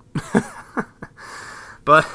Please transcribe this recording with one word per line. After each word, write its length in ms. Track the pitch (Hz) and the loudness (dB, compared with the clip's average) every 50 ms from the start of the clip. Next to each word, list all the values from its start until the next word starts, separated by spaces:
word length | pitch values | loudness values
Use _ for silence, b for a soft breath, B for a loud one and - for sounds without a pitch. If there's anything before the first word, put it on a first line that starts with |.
| - _ - | -16 _ -8
<laughs> 1700 | 143 - - - - - - - - - - - - - - _ _ - - _ - - - - - - - - - - - - - - | -8 -6 2 2 2 2 2 -10 -16 -18 -10 -8 -8 -8 -8 _ _ -20 -20 _ -20 -18 -16 -16 -14 -14 -16 -16 -16 -18 -18 -20 -10 2
But, 240 | 139 147 156 - B | 6 6 6 6 B